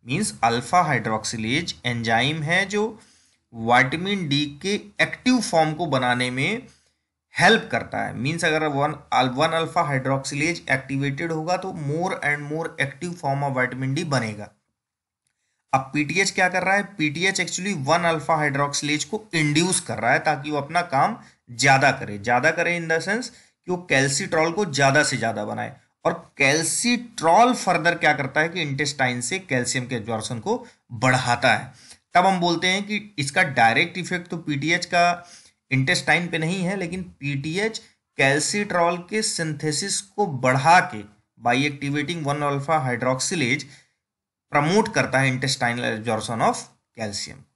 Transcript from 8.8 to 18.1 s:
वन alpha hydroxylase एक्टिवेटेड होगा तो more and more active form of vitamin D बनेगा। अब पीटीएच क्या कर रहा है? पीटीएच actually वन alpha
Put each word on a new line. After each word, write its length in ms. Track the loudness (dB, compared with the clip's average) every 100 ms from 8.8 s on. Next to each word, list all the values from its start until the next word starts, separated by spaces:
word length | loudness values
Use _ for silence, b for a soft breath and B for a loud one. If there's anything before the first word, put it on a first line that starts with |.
| -2 -4 -2
वन 340 | 0 2 2 0
alpha 420 | 2 0 0 0
hydroxylase 800 | 0 0 -2 -2 -4 -4 -4 -2
एक्टिवेटेड 600 | -2 -2 -4 -2 -4 -4
होगा 260 | -4 -2 -4
तो 120 | -4
more 480 | -8 -4 -2 -4 -4 -4
and 260 | -4 -4
more 340 | -6 -8 -6 -6
active 380 | -6 -12 -6 -4
form 180 | -2
of 140 | -2 -2
vitamin 400 | -2 -2 -4 -4
D 60 |
बनेगा। 480 | -2 -2 -2 -10 -14 _ _ _ _ _ _ _ _ _ _ _ _
अब 180 | -4 -2
पीटीएच 380 | -4 -2 0 0
क्या 180 | 2 0
कर 140 | 2
रहा 120 | 0 0
है? 80 |
पीटीएच 580 | -2 -2 -4 0 -2 0
actually 340 | -4 -4 -6 -4
वन 220 | 2 2
alpha 380 | 2